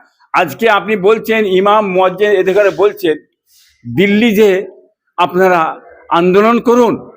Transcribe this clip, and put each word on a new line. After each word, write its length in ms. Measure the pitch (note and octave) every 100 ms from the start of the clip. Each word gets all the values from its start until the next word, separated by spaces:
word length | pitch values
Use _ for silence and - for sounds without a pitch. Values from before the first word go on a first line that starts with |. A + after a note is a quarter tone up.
| _ _ _
আজকে 360 | D3+ F3 B2+ A3+
আপনি 260 | G3+ F3+ G#3+
বলছেন, 500 | F#3+ A3+ A3 A3 G#3
ইমাম 460 | F#3 G3+ G#3+ G3+
মুয়াজ্জিন 400 | F#3 F#3 F3+ G#3
এদের 400 | F#3+ F#3 F#3 G3+
বলছেন, 460 | D#3+ G#3 G3+ E3+ D3+ _ _ _ _ _ _ A#2 A#2
দিল্লি 380 | G3+ G#3 A#3 G3+
যে 320 | G#3 F#3 G#3+ - _ _ _ -
আপনারা 640 | F3 F3 F#3 F3 D#3 C#3 - - -
আন্দোলন 500 | E3 F3+ F#3+ A3 A#3
করুন 520 | A#3 A#3+ A3+ C#3 -